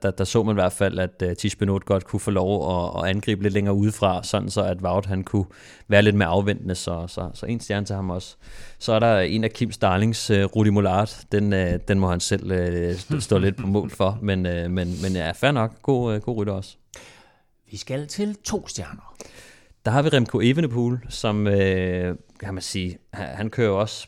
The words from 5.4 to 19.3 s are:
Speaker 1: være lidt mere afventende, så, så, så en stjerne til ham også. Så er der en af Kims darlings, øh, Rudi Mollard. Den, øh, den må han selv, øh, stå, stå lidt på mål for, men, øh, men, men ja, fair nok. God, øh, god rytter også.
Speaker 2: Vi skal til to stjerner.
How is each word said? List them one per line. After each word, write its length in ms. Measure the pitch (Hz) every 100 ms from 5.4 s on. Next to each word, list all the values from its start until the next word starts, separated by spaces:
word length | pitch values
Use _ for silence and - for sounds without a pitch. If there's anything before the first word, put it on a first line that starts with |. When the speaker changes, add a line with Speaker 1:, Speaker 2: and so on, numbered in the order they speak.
| 92 - - - -
Speaker 1:
være 140 | 101
lidt 140 | 107 101
mere 120 | 87
afventende, 460 | 92 101 98 95
så, 300 | 90 - 85 87
så, 240 | - 90
så 120 | - -
en 140 | 117
stjerne 260 | - 101 101
til 100 | 98
ham 140 | 92
også. 260 | 90 - - - - - -
Så 140 | -
er 60 | 110
der 220 | 117 104
en 240 | 87 107
af 80 | 110
Kims 260 | - 110 98
darlings, 520 | 98 92 110 110 -
øh, 140 | 101
Rudi 260 | 98 110 107
Mollard. 500 | 104 98 92 110 - -
Den, 200 | 104 104
øh, 260 | 95 90 87 -
den 120 | 98
må 100 | 92
han 100 | 87
selv, 300 | - 101 92
øh, 420 | 92 87 87 87
stå, 260 | 87 - 147
stå 180 | 104 98
lidt 180 | 95 98
på 100 | 98
mål 240 | 101 95
for, 280 | - 95 107
men, 240 | 104 95 90
øh, 240 | 87 85
men, 280 | 90 87 87
men 100 | 95
ja, 180 | 92 80
fair 200 | - 135
nok. 320 | 139 110 -
God, 320 | - 127 120
øh, 60 | 107
god 160 | - 113
rytter 160 | 104
også. 240 | 98 101 - _ - - - - _ _ _ _
Speaker 2:
Vi 60 | 104
skal 300 | - 131 147
til 300 | - 208 202
to 240 | - 208 -
stjerner. 460 | - 90 - - - -